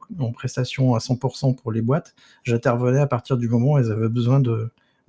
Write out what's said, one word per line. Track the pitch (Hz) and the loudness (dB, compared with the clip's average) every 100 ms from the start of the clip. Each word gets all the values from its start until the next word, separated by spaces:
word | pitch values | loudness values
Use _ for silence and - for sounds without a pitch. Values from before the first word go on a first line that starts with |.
| - 185 | -10 -6
en | 117 | -6
prestation | 117 127 - 123 - 131 | -4 -6 -4 -4 0 2
à | 117 | 2
cent | - 120 | 0 -2
pour | 131 - | -4 -2
cent | 135 | -2
pour | 127 117 | -2 -4
les | 110 | -2
boîtes, | 117 147 - _ _ _ | 0 0 -4 _ _ _
j'intervenais | - 117 135 120 127 165 | -2 0 2 2 2 2
à | 143 | 2
partir | 120 - 127 | -2 -2 -2
du | 120 | 0
moment | 117 127 | 2 2
où | 147 | 2
elles | 117 | 2
avaient | 107 113 | 0 0
besoin | 117 120 135 | 0 2 2
de, | 127 113 113 - _ _ | 2 0 -4 -10 _ _